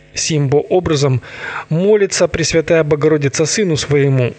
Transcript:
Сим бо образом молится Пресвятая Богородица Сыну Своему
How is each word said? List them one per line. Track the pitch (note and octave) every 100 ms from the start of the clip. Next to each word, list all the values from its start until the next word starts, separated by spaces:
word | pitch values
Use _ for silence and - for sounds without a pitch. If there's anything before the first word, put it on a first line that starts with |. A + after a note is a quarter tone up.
| -
Сим | - - D#3 C#3+
бо | C#3+
образом | - F#3 E3+ D3+ C#3 C3 - - - - -
молится | D#3 F#3+ G#3+ F#3+ - F3
Пресвятая | E3+ D#3+ E3 D3+ E3
Богородица | D3+ D3+ D3+ D#3 C#3+ - D#3
Сыну | - G3+ D3+
Своему | - C#3+ C#3 C3+ B2